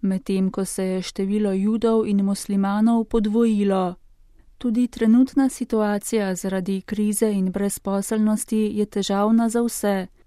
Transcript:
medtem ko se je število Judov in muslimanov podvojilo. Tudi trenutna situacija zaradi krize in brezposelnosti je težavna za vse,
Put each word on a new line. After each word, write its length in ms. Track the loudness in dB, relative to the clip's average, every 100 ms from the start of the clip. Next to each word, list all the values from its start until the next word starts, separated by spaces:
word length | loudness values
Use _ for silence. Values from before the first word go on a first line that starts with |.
medtem 480 | -2 -2 -2 0 0
ko 140 | -2
se 200 | -6 -4
je 180 | -4 -4
število 500 | -6 -6 -2 0 0
Judov 540 | 0 0 0 2 2 2
in 180 | 0
muslimanov 800 | 0 -2 -2 -2 0 2 2 2
podvojilo. 880 | 2 0 0 2 2 2 2 0 -2 -6 -16 _ _ _ _ -8
Tudi 300 | -4 0 0
trenutna 600 | 0 4 6 6 4 0
situacija 840 | 0 -4 -2 0 -2 -2 -2 -2
zaradi 460 | -4 -4 -4 -2 -4
krize 520 | -4 -2 -2 0 0
in 200 | 0 0
brezposelnosti 1160 | 0 -4 -4 -4 -4 -2 0 2 0 -2 -2 -2
je 120 | -2 -4
težavna 600 | -2 -2 0 2 2 2
za 140 | 0
vse, 440 | -2 -2 -2 -2 -4 _